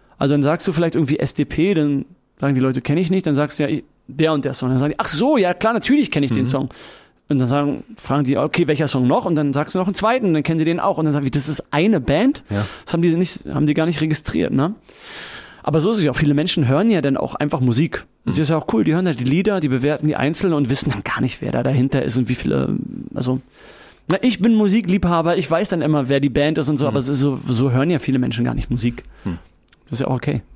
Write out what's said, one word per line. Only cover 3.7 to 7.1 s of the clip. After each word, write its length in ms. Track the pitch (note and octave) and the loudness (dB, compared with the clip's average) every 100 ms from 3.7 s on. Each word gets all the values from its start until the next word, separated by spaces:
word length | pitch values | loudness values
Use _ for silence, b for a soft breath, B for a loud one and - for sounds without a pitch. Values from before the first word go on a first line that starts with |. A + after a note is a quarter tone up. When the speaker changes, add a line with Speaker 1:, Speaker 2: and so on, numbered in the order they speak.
| D3 - _ - | -2 -6 _ -10
Speaker 1:
der 260 | C3 D#3+ | -2 0
und 120 | D3+ C3+ | 0 -2
der 80 | |
Song. 160 | B2 B2+ | -4 0
Dann 80 | C3 | 0
sagen 120 | D3 | 0
die, 80 | - | -2
"Ach 80 | - | -2
so, 300 | D3 C4 C#4+ | 0 2 2
ja 160 | F3+ F3 | 2 0
klar, 180 | A3 | 0
natürlich 380 | A#3 - D4 - | 0 2 2 2
kenn 100 | D#3 | 0
ich 80 | C#3 | 0
den 120 | A2 | 0
Speaker 2:
Mhm. 40 | B2 | 0
Speaker 1:
Song." 220 | C3+ C#3 B B B B | -2 -4 B B B B